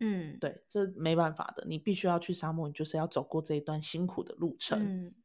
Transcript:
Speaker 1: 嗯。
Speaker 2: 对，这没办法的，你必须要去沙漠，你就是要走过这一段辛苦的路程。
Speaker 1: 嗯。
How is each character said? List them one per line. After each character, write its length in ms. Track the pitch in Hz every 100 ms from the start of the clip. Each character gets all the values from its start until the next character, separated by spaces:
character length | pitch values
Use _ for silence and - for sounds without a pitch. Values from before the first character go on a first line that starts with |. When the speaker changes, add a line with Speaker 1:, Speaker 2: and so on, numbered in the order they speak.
Speaker 1:
嗯。 380 | 220 185 156 -
Speaker 2:
对， 260 | 147 - -
这 180 | 208 190 190
没 200 | 160 165
办 180 | 160
法 180 | 156 - -
的， 80 | -
你 120 | 156
必 160 | -
须 120 | 185 185
要 120 | 170
去 140 | 175
沙 180 | 175 160
漠， 160 | 165 147
你 60 |
就 100 | 147
是 120 | 156 160
要 100 | 165
走 160 | 139
过 180 | 147 160
这 140 | 156
一 60 | 147
段 200 | 147 156
辛 260 | 151 160 180
苦 160 | -
的 120 | -
路 200 | - 170 -
程。 200 | - 214
Speaker 1:
嗯。 360 | 202 185 175 -